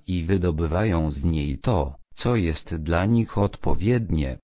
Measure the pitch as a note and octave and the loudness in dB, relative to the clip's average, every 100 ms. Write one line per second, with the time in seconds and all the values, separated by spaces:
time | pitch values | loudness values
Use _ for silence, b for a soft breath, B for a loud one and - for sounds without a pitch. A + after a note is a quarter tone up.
0 | - F2+ E2 F#2+ F2 D#2 E2 E2+ A2 E2+ | -4 -4 0 0 2 0 0 0 0 0
1 | D#2 C#2+ E2 D#2+ D2 C2+ - F#2+ C#2 C#2+ | 0 0 0 0 -2 -2 0 0 -2 -6
2 | - - B2 A#2 E2+ D#2 - E2 D#2 E2+ | -14 -4 0 0 0 -2 -4 -6 -2 0
3 | G2 A#2 A2+ G#2 G2+ - - - G2+ B2 | 2 2 2 0 0 0 2 2 2 0
4 | A2 E2 C2+ - | 0 0 -2 -6